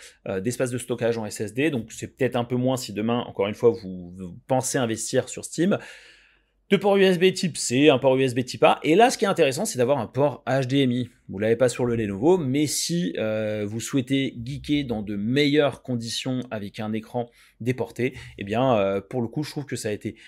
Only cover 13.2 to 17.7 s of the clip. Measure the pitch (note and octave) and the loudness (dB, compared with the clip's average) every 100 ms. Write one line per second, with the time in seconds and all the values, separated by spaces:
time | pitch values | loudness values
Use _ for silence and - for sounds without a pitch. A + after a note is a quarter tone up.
13.2 | A2 G#2+ A2 G#2+ G#2 A2+ - C#3 B2+ C3+ | -4 -2 -2 -4 -4 -6 -4 -4 0 -2
14.2 | C3+ A#2+ A#2 C#3 C#3 D3 C3 G#2+ G2+ G#2 | -2 -6 -10 -10 -4 -2 -2 -6 -4 -4
15.2 | G#2+ C3+ D3 D3 C#3+ A#2+ - A#2+ A2+ G#2 | -2 2 4 4 2 -2 -6 -6 -4 -6
16.2 | C3+ B2+ B2+ A2 G2+ - A2 A2 G#2+ B2 | -4 -4 -6 -8 -8 -8 -6 -6 -4 -6
17.2 | A#2+ _ _ _ A2 | -6 _ _ _ -4